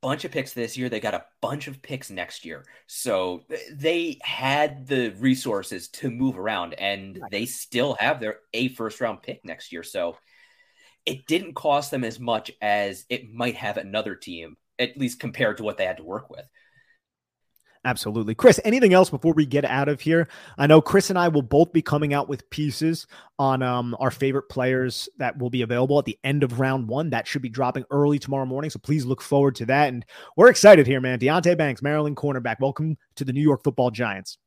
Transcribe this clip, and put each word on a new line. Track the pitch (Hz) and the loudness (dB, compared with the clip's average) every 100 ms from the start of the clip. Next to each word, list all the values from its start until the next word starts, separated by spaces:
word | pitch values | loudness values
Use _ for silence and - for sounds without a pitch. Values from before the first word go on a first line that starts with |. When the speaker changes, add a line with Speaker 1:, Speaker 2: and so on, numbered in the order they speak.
Speaker 1:
bunch | 131 139 175 | -4 -6 -6
of | |
picks | 151 131 | -8 -8
this | - 117 127 | -8 -8 -6
year. | 127 | -6
They | 113 | -4
got | 110 95 | -6 -6
a | - _ | -10 _
bunch | 104 147 143 | -8 -6 -10
of | 135 | -16
picks | - 131 - | -14 -14 -12
next | 95 87 - 82 | -12 -12 -12 -16
year. | 76 - - _ | -16 -18 -20 _
So | - 127 98 92 90 _ | -10 -4 -2 -2 -6 _
th-, | 151 - | -14 -14
they | 147 147 170 170 135 | -6 -2 -2 -4 -8
had | - - 131 143 151 139 127 | -8 -4 -2 0 0 -4 -4
the | 135 120 95 | -2 -2 -2
resources | 127 127 - 104 95 95 - | 0 0 0 -4 -6 -12 -14
to | - 135 | -10 -8
move | 117 131 127 | -4 -4 -4
around, | 98 104 87 82 | -6 -6 -6 -6
and | 98 98 98 92 | -6 -6 -10 -16
Speaker 2:
Right. | 92 | -10
Speaker 1:
they | 101 120 | -8 -8
still | - - 123 139 123 | -10 -8 -2 -2 0
have | 113 143 | -2 -2
their, | 110 - _ | -4 -10 _
a | 113 127 | -6 -6
first | 127 110 - | -4 -10 -6
round | 117 101 | -6 -6
pick | - 127 | -14 -16
next | 92 82 - | -14 -16 -14
year. | 85 | -16
So | 85 95 85 82 _ _ _ _ _ _ _ _ - | -10 -6 -6 -8 _ _ _ _ _ _ _ _ -10
it | 131 - | -10 -4
didn't | 160 190 143 | -4 -4 -6
cost | 156 143 143 | 0 0 -2
them | 139 | -6
as | 120 113 | -6 -8
much | 120 113 - - | -4 -4 -6 -8
as | 107 104 101 95 - | -2 0 -2 -6 -8
it | 123 117 | -8 -8
might | 113 120 113 | -6 -6 -4
have | 107 104 | -6 -6
another | 98 101 104 92 | -6 -6 -6 -10
team, | - 85 80 76 _ _ | -14 -14 -16 -20 _ _
at | 123 - | -6 -4
least | 131 - | -6 -6
compared | 113 104 120 104 | -12 -2 -2 -2
to | |
what | 107 104 | -8 -4
they | 95 | -6
had | 92 | -6
to | |
work | 80 101 - | -10 -12 -12
with. | - - _ _ _ _ _ _ _ _ _ _ _ _ _ 127 | -20 -20 _ _ _ _ _ _ _ _ _ _ _ _ _ -4
Speaker 2:
Absolutely. | 123 - 107 107 113 | -4 -4 -6 -4 4
Chris, | 254 - 220 | 6 6 4
anything | 240 233 | 4 6
else | 180 185 | 6 6
before | 143 160 | 2 0
we | 156 147 | 2 2
get | 135 | 0
out | 143 127 139 | 0 -2 -2
of | 147 | -2
here? | - 165 165 - - - | 0 0 0 -6 -20 -2
I | 143 | 8
know | 156 | 8
Chris | 156 196 190 | 8 2 2
and | 185 | 2
I | 175 | 2
will | 151 | 2
both | 123 143 165 | 2 4 4
be | 165 | 2
coming | - 151 151 | 0 -2 0
out | 143 139 | -2 -4
with | 135 - | -8 -10
pieces | - 151 120 160 165 - - - _ | -4 -4 -2 -4 -4 -8 -20 -20 _
on, | 135 131 | 0 0
um, | 127 123 123 120 | 0 -2 -4 -2
our | 131 | -2
favorite | - 139 135 - | 0 -2 -2 -6
players | - 127 131 127 - - _ | -4 0 0 -2 -6 -12 _
that | 127 143 | -6 -4
will | 123 | -4
be | 123 | -2
available | 117 120 131 143 | -2 0 2 2
at | |
the | 135 107 131 | 0 -6 -4
end | 147 | 0
of | 135 120 | 0 0
round | 131 135 113 | 0 0 -2
one. | 123 165 | -4 -2
That | 123 - | -4 -4
should | 147 | -6
be | 127 | -6
dropping | 113 127 127 127 | -2 -2 -2 -2
early | 143 147 147 | 2 2 2
tomorrow | - 139 131 | -2 -4 -4
morning, | 127 156 | -4 -6
so | 113 | -10
please | - 151 123 | -2 -2 0
look | 135 | -6
forward | - 143 139 131 | 0 4 4 2
to | 113 | 0
that. | 135 147 | 2 2
And | 123 - - - - | 0 -12 -18 -12 8
we're | 226 | 8
excited | 240 202 190 127 | 10 12 12 10
here, | 135 | 2
man. | 127 127 | 0 0
Deonte | 127 165 170 175 | 2 2 2 2
Banks, | 151 123 | 0 -2
Maryland | 139 151 151 143 | -2 0 -2 -2
cornerback. | 143 131 120 113 | -4 -4 -4 -2
Welcome | 135 139 156 151 _ - | -2 -2 -4 -4 _ -10
to | |
the | 135 | -6
New | 131 | 2
York | 151 135 | 2 4
Football | - 127 123 | 0 0 -2
Giants. | 110 120 98 95 - | 0 -4 -4 -12 -20